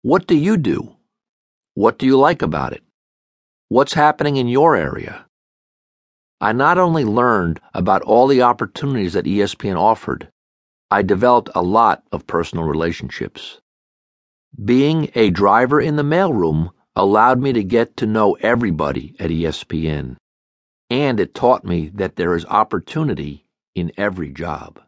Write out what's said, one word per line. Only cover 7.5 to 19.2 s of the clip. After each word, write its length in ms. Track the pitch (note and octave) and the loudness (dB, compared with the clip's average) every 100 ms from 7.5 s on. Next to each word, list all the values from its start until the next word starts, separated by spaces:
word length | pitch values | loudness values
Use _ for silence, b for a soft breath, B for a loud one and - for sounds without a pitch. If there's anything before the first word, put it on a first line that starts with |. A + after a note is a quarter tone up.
| D#2+ b | -4 b
about 300 | F#2+ F#2 F#2+ | -4 0 0
all 240 | - A2 C3 | 4 4 6
the 160 | C3 | 4
opportunities 720 | B2 A#2 G#2+ - C#3 C3 F#2 | 4 2 -4 -6 -4 -4 -2
that 120 | F2+ - | -2 -2
E 140 | G2+ | -2
S 140 | G2+ | -2
P 160 | - G#2 | -4 -6
N 60 | F2+ | 0
offered, 520 | G2+ A2+ - - - _ _ _ _ _ _ | 0 0 -4 -8 -10 _ _ _ _ _ _
I 100 | G2+ | 0
developed 480 | G2 G2 A#2+ A#2+ - | 2 2 4 4 2
a 80 | - | -4
lot 420 | F2+ A2 A2+ E2 _ | 0 4 4 2 _
of 140 | E2 - | -12 -4
personal 400 | E2+ E2 F2 D#2+ | -4 -4 -6 -4
relationships. 960 | D2+ E2 E2+ - - - - - - _ _ _ _ _ _ _ _ _ - | -2 -4 -6 -12 -10 -12 -12 -20 -20 _ _ _ _ _ _ _ _ _ -10
Being 480 | G#2 B2 C#3+ D#3+ D3 | 0 2 4 0 -2
a 160 | A#2+ G#2+ | 2 2
driver 500 | F2 G2 A2 B2+ D3 | 4 4 4 4 2
in 160 | - D3+ | 0 -2
the 60 | |
mailroom 680 | D3 E3 F#3+ A#2 E2 D#2 E2+ _ _ | 0 0 0 0 0 0 -4 _ _
allowed 460 | - G2 G#2+ A#2+ B2+ | -2 0 4 4 2
me 140 | C#3 | 0
to 100 | A#2+ | -2
get 320 | F#2+ A#2 A#2 - | 0 0 0 -4
to 100 | A2 | -2
know 280 | A2 G#2 - | 2 2 2
everybody 760 | A2 A#2+ A2+ D#2 D2 B1+ D2 | 0 0 0 -2 -4 -4 -10
at 120 | - | -8